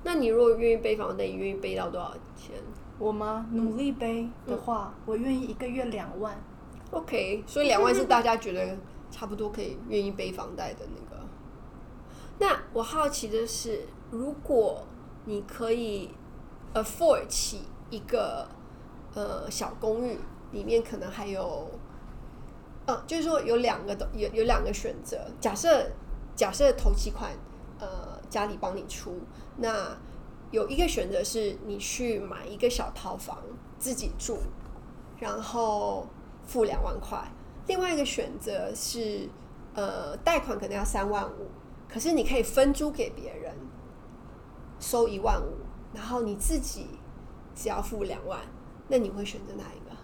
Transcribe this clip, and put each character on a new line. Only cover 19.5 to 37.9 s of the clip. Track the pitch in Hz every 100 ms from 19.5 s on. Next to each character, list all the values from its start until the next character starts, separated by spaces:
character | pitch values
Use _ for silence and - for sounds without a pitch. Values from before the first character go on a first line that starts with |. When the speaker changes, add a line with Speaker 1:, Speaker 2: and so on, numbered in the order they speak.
Speaker 1:
小 | - 220 -
公 | 220 226 247
寓， | 220 - - -
里 | 208
面 | 202 226
可 | 226 220
能 | 180
还 | 202 202
有， | 196 180 156 160 - - - - - - - - - - - -
呃， | 240 -
就 | 330
是 |
说 | 320 311
有 | 226 233
两 | 240 208 185
个 | 202
的， | -
有， | 226 208
有 | 226 226
两 | 214
个 | -
选 | 196 214 -
择。 | - - - -
假 | 233
设， | 202 330 285 - - - - - -
假 | 202
设 | 190 285
头 | 240 -
期 | - 220
款， | - 175 - - - - -
呃， | - 277 175 - -
家 | - 208
里 | 185
帮 | 196 190
你 | 156
出， | - - 180 - - - -
那 | 226 220 170 - - - - - -
有 | 220 208
一 | 277
个 | 349
选 | - 185
择 | 196
是 | 202 226 208 - 214
你 | 202
去 | - - 247 214
买 | 196 - -
一 | 202
个 | 247
小 | - 202 -
套 | 196 185
房 | - - 196 240 - -
自 | 254
己 | 254 - -
住， | - 214 - - - - - - - -
然 | 226 208
后 | 214 240 226 208 208 196 - - - - -
付 | 254
两 | 214 -
万 | 185 185
块。 | - 208 - - - - -
另 | 370
外 | 359